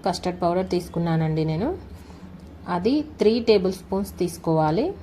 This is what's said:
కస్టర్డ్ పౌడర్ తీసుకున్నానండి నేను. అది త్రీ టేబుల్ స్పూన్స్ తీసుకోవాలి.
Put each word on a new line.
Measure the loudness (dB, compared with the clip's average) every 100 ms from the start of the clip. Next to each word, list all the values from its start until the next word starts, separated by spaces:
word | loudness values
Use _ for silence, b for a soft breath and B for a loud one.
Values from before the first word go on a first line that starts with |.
| -2
కస్టర్డ్ | -4 -6 -2
పౌడర్ | 0 0 0 -2
తీసుకున్నానండి | -2 -4 0 2 2 0 0
నేను. | 0 -2 -4 -10 B B B B -18 -20 -16 -6 -2
అది | 2 0 -2 4
త్రీ | 4 6 6
టేబుల్ | 6 4 -2
స్పూన్స్ | -4 -4 -4 -2
తీసుకోవాలి. | -4 -2 0 2 4 2 0 -4